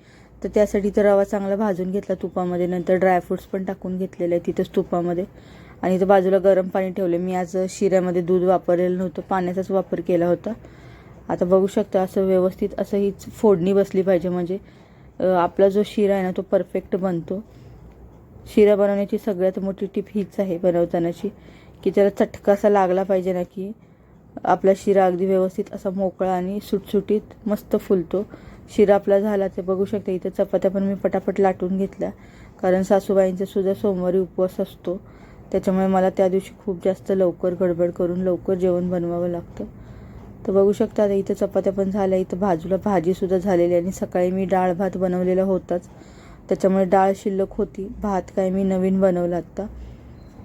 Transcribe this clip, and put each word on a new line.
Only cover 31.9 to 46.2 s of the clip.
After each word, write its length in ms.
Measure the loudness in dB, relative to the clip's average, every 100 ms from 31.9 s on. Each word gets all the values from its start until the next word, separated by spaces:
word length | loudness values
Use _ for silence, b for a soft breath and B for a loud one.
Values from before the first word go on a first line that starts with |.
| -6 -8 B B B B -4
कारण 200 | 0 2
सासूबाईंचा 600 | 4 2 2 2 2 0
सुद्धा 300 | -4 -2 -2
सोमवारी 440 | 0 -2 -2 0 0
उपवास 420 | -2 -2 -2 -2
असतो, 400 | -8 -8 -10 -10 B B B B -6
त्याच्यामुळे 340 | -4 0 0 2
मला 240 | 2 2
त्या 180 | 2 2
दिवशी 260 | 0 -4 -8
खूप 200 | -8 -4
जास्त 280 | -2 -4 -2 0
लवकर 380 | 0 0 -4
गडबड 360 | -2 -2 0 -2
करून 300 | 0 -2 -2
लवकर 340 | -2 -2 -2
जेवण 360 | 0 0 0 0
बनवावं 380 | -2 -2 -2 -4
लागतं. 360 | -6 -10 -14 -14 B B B B B B -10 0
तर 60 |
बघू 200 | 4 4
शकता 300 | 2 0 0
आता 100 | 2
इथं 220 | 2 -2
चपात्या 380 | -2 -2 0 0
पण 180 | 0 -2
झाल्या, 280 | 0 0 0
इथं 200 | 0 -2
बाजूला 380 | 0 0 0 -2
भाजीसुद्धा 600 | 0 0 0 0 0 0
झालेली 360 | 2 2 2
आहे. 80 | 2
आणि 100 | 0
सकाळी 380 | -4 -4 0 0
मी 140 | 0
डाळ 280 | 0 2 2
भात 240 | 0 -2 -2
बनवलेला 460 | -2 0 0 0
होताच, 460 | 2 0 -2 -6 -6 B B B